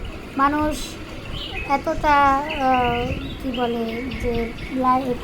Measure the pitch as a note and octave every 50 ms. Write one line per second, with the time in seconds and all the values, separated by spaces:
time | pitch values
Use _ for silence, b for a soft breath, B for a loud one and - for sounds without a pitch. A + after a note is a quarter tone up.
0 | - - - - - - - C4+ C#4 C#4+ D4 D4+ D4+ D4+ C#4+ - - - - -
1 | - - - - - - - - - - - - - - C#4 C4+ - D#4+ D#4 D#4
2 | - D4+ C#4+ C#4+ C#4+ C#4 C4+ C#4 D4 D#4 D#4 D4 C4+ C4 B3+ B3+ B3 A#3+ A#3+ A#3+
3 | B3 B3+ C4 C4+ C4+ C4+ - - - C4 A#3 B3 B3 A#3 A#3 A#3 A#3 A3+ A3+ A#3
4 | C4 C4 A3 A3+ A#3+ A#3+ A#3 A#3 A3+ A3+ A#3 - - - C4 C4 B3+ B3+ B3+ B3+
5 | C4+ B3+ B3 B3